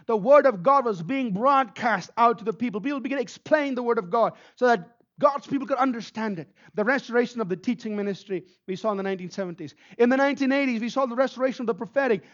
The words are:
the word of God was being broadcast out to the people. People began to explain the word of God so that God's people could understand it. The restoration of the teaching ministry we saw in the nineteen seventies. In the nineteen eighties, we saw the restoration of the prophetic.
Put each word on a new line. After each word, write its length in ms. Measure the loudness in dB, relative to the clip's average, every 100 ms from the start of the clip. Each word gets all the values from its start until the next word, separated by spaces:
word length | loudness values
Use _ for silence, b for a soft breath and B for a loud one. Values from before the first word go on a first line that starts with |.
| b
the 100 | 0
word 300 | 6 6 6
of 160 | 2
God 240 | 4 4 2
was 160 | -2
being 300 | -4 -4 -2
broadcast 800 | 0 2 2 2 -2 -2 0 -2 2
out 220 | 2 2
to 60 |
the 100 | -4
people. 260 | -4 -4 -4
People 200 | -4 -4
began 180 | -4 -4
to 40 |
explain 520 | -6 -10 -2 0 0
the 80 | -2
word 160 | -2 -2
of 100 | 0
God 220 | 0 0 -2 B B
so 100 | 2
that 300 | 2 -2 _ _ 0
God's 280 | 0 0 -4
people 200 | -6 -4
could 100 | 0
understand 640 | 0 -2 -8 -6 -6 -6
it. 100 | -12 _ b
The 120 | -4
restoration 580 | 0 0 0 0 0 -2
of 80 | -6
the 60 | -4
teaching 380 | -4 -4 -4
ministry 500 | -4 -4 -6 -6 -8 -8 b -12
we 80 |
saw 160 | -6 -4
in 60 | -2
the 60 |
nineteen 260 | -4 -4 -6
seventies. 460 | -8 -8 -10 -14 -18 B B
In 100 | 4
the 80 | 4
nineteen 340 | 2 2 0
eighties, 300 | 2 0 0
we 80 | -2
saw 160 | -2
the 100 | 0
restoration 500 | 0 0 0 -2 -2
of 20 | -4
the 80 |
prophetic. 480 | -4 -4 0 2 0 -4